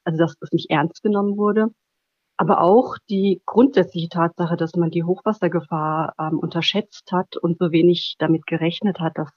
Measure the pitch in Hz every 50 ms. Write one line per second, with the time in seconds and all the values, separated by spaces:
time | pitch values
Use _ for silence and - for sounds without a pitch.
0 | _ 170 160 156 165 156 - _ - 151 - 160 147 - 160 151 147 170 - -
1 | - 208 208 202 202 202 202 202 208 208 202 214 214 226 - _ _ _ _ _
2 | _ _ _ _ _ _ _ - 185 165 202 - 165 175 202 240 - - - -
3 | _ - 208 190 196 202 185 180 _ - - 214 254 269 - 190 175 180 - 170
4 | 165 165 - 170 165 170 - - 175 160 175 170 165 160 - 180 170 165 165 170
5 | 165 170 185 - _ 214 214 - 185 170 165 170 147 _ 175 156 156 156 156 160
6 | 156 - - - 156 156 165 151 175 170 - 165 160 - - 202 208 _ - -
7 | _ - 185 180 185 - - - - 170 170 - 180 165 160 165 165 175 175 170
8 | - - - _ 156 160 165 156 - - 170 156 160 170 170 - - 202 180 -
9 | 165 160 156 - 156 147 _